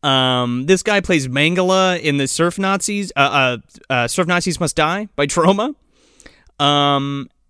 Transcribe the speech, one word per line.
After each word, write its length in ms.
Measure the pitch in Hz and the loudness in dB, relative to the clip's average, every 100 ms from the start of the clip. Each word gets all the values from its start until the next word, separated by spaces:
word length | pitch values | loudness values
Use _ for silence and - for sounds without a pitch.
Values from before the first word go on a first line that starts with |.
| 147 | 2
Um, 580 | 135 131 127 123 123 139 | 2 2 0 0 -2 2
this 180 | 185 | 0
guy 160 | - 208 | 2 -2
plays 260 | 190 170 131 | 0 -2 0
Mangala 720 | 127 151 180 185 190 185 180 | 0 2 2 2 2 2 0
in 180 | 156 139 | -2 0
the 100 | 135 | -2
Surf 280 | - 170 175 | 0 -2 0
Nazis, 540 | 190 196 - 202 196 - | -2 -2 -2 -4 -4 0
uh, 20 | |
uh, 720 | 139 139 131 120 - - - | 0 2 0 -2 -10 -20 -4
uh, 140 | 127 117 | -2 -2
Surf 220 | - 170 | -2 0
Nazis 320 | 175 180 156 | 0 -2 -4
Must 160 | 165 - | -4 0
Die 320 | 156 185 208 - | -2 -2 -8 -4
by 100 | 143 | -2
Troma. 480 | 175 170 196 240 294 _ _ _ _ - _ _ _ | 2 4 4 0 -6 _ _ _ _ -20 _ _ _
Um, 680 | 143 147 143 143 139 139 135 _ | 0 2 2 0 -2 -6 -10 _